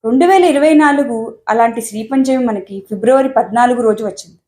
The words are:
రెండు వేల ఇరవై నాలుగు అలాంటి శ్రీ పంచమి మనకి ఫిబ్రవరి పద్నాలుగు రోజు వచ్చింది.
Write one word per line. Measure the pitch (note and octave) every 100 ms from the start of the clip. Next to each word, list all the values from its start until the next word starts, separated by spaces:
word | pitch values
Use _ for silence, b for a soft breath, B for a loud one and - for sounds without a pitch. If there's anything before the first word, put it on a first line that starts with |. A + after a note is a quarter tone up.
| A3+
రెండు | C4 F4
వేల | F#4+ F4+
ఇరవై | C#4+ D4+
నాలుగు | D4+ D4+ C#4+ B3 A#3 A3+ - -
అలాంటి | A3 A#3 A#3
శ్రీ | A3 G#3+ A3
పంచమి | C4+ C4 C4 A#3+
మనకి | G3+ F#3 G3 -
ఫిబ్రవరి | G3+ A3 C4 C4+
పద్నాలుగు | C4+ G#3 A3+ B3 B3
రోజు | A3+ G#3+
వచ్చింది. | G#3+ F3+ - _